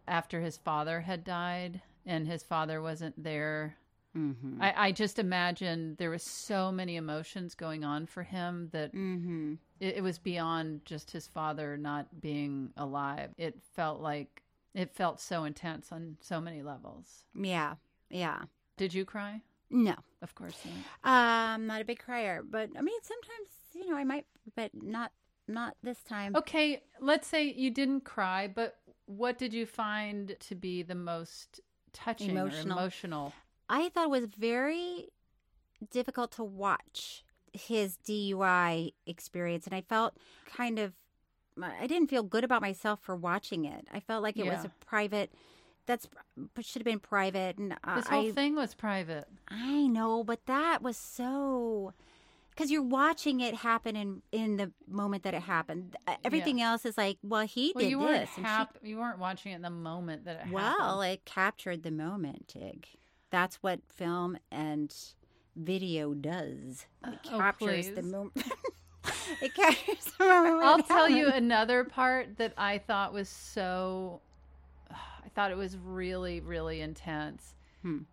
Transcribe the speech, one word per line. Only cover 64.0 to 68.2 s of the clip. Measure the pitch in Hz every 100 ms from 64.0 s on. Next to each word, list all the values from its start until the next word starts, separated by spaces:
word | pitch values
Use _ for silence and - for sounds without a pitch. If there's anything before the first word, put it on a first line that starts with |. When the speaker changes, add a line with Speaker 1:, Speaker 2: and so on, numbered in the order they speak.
| 170 175 175 180 -
Speaker 2:
and | 147 156 151 147 - - - _ _ _ 165
video | 165 185 185 160 147
does. | 147 147 180 143 135 131 127 - _
It | 247
Speaker 1:
Uh, | - -
oh, | 220
Speaker 2:
captures | 196 196 208 185 185
the | 202
Speaker 1:
please. | 175
Speaker 2:
moment. | 196